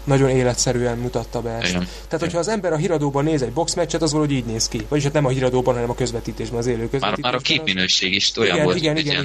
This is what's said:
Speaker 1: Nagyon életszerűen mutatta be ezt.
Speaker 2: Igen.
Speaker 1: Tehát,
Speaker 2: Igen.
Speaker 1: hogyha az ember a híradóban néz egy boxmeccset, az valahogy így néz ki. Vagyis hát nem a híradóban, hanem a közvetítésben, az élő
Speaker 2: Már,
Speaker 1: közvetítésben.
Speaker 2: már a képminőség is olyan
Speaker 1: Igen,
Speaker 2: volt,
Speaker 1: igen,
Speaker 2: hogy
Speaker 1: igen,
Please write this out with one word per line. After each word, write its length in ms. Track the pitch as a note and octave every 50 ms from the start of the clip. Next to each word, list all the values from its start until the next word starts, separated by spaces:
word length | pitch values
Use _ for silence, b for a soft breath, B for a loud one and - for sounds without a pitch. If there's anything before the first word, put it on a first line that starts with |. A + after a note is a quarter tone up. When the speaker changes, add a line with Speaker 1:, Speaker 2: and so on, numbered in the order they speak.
| -
Speaker 1:
Nagyon 260 | C#3+ C#3 C3+ C3+ C3
életszerűen 680 | C3 C3 B2+ B2 A#2+ - - C3+ B2 A#2+ A#2+ A#2+ A#2+
mutatta 440 | A#2 B2 B2 - B2 A#2 - - B2
be 80 | A2+ A#2
ezt. 180 | A2+ A2+ A2+ F2+
Speaker 2:
Igen. 100 | - F3+
Speaker 1:
Tehát, 260 | - - - - -
Speaker 2:
Igen. 120 | - E3 D#3+
Speaker 1:
hogyha 180 | E3+ F3 F3 E3+
az 80 | E3+
ember 260 | G3 A3 A3 F3+ F3+ D#3+
a 20 |
híradóban 480 | D3+ D#3+ G3+ E3+ D#3 D3 C#3+ C3+ C#3+ C#3
néz 180 | D#3 D#3 D3+
egy 100 | B2+ A2
boxmeccset, 500 | A#2 D3+ E3+ - - F3+ E3+ D#3+ - E3
az 100 | E3 D#3
valahogy 220 | C#3+ D#3 D3+ D3 C#3+
így 120 | C3 A#2
néz 220 | A2+ A2 A2+ -
ki. 180 | - - A#2+ G2+ -
Vagyis 140 | C#3+ D3+ C#3+
hát 100 | C#3+ D3
nem 120 | D#3 D3
a 40 | B2+
híradóban, 440 | C3 C3 B2+ B2+ B2+ B2+ B2 B2+ B2
hanem 160 | A#2+ A#2+ A#2+
a 60 | A#2+
közvetítésben, 640 | - C3 A#2 A2+ A#2 - - A2 - A2+ A2 B2 A#2
az 60 | A#2
élő 100 | B2+ A#2+
Speaker 2:
Már, 120 | A2+ A2+ A#2
Speaker 1:
közvetítésben. 420 | - C3+ B2+ G2+ G#2+ C3+ C#3+ B2
Speaker 2:
már 80 | B2 B2
a 40 | C3
képminőség 680 | - - D#3 D#3 G#2 F#2+ F#2 F#2 F#2 - - G2 F#2+ F#2+
is 180 | G2 - - -
olyan 160 | - A2+ G2 F2+
Speaker 1:
Igen, 100 | - -
Speaker 2:
volt, 120 | F#2 F2+
Speaker 1:
igen, 160 | F2+ - D#3 -
Speaker 2:
hogy 80 | - -
Speaker 1:
igen, 80 | D3 - - -